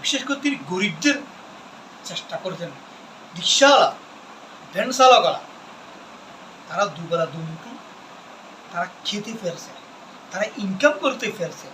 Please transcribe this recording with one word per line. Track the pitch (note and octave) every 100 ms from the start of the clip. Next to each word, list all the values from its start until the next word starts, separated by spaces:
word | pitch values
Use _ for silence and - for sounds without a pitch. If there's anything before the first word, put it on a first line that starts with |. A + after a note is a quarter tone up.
বিশেষ | - C4+ B3
করে | C#4 C#4+
তিনি | C4+ C#3
গরিবদের | F#3 G3+ D#3 C#4+ C#4 - - - - - - - - -
চেষ্টা | E3+ - E3
করেছেন। | F#3 F#3 E3 C#3 - - - - - E3+
রিক্সাওয়ালা, | F3 - C#4 C4+ E3 - - - - - - - -
ভ্যান | F3+ A#3 C4
চালকরা, | C4 A#3+ F3 C#3+ - - - - - - - - - - - - -
তারা | F3 G3+ -
দুবেলা | E3 E3+ E3
দুমুঠো | E3 D#3+ D#3+ - C4+ - - - - - - - - -
তারা | F3 F3+ - -
খেতে | G3+ A3 A3+
পেরেছে, | F3+ - - - - - - - -
তারা | F#3 G#3 -
ইনকাম | G3+ F#3+ C#4+ D4
করতে | C#4 B3+ A3 -
পেরেছে। | E3 - -